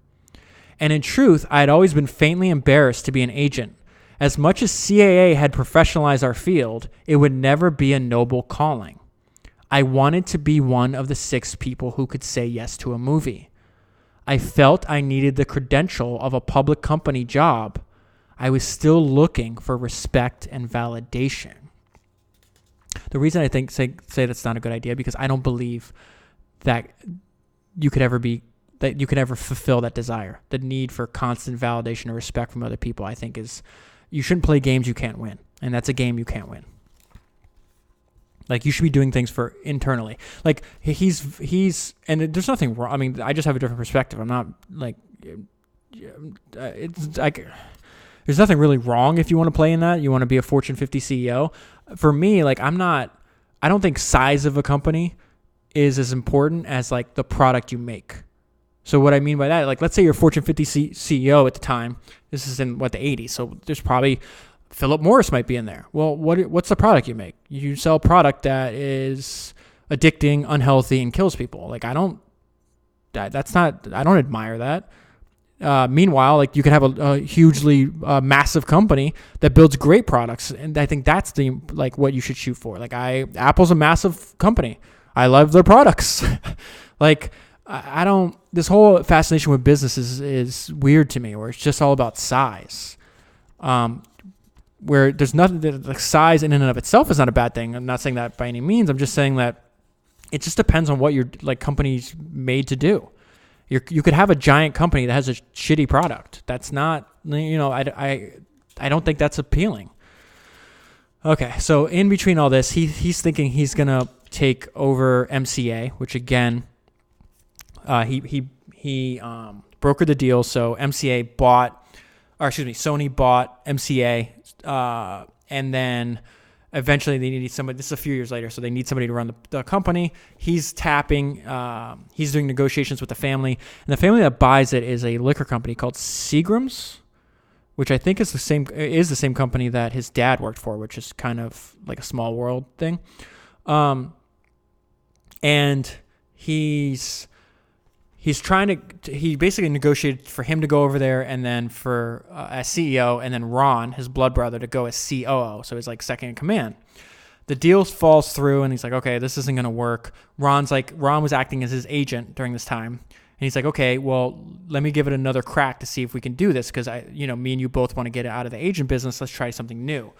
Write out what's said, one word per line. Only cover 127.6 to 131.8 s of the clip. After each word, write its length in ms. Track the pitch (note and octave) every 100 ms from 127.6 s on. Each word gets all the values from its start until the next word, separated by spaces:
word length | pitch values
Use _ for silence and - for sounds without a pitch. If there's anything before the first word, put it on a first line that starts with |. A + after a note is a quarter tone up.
| C3 B2+
this 100 | C3+
is 60 |
a 40 | D3
few 180 | D3
years 160 | C3 A#2+
later, 180 | A#2+ A2+
so 120 | A#2
they 100 | A#2+
need 160 | B2+ B2
somebody 220 | C3+ A#2+
to 40 |
run 140 | A#2+ A#2
the, 80 | A2 -
the 120 | C#3
company. 480 | - G3 F#3 F3 E3+ - _ -
He's 340 | E3 E3+ D3
tapping, 720 | - E3+ D3 C#3+ C#3+ C#3 C#3+
uh, 520 | - C3 B2 A2+